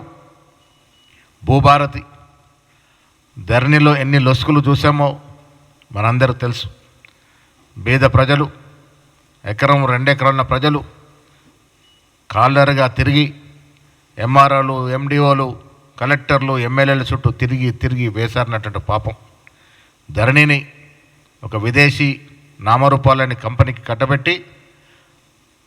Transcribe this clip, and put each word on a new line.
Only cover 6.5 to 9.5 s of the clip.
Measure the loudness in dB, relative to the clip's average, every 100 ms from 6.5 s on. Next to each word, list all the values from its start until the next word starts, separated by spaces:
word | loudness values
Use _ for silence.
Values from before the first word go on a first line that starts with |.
| -8 -12 -16 _ _ _ _ _ _ _ _ _ -10
బీద | -2 2 4 2
ప్రజలు, | 2 0 -2 -8 -20 _ _ _ _ _ _ _
ఎకరం, | -12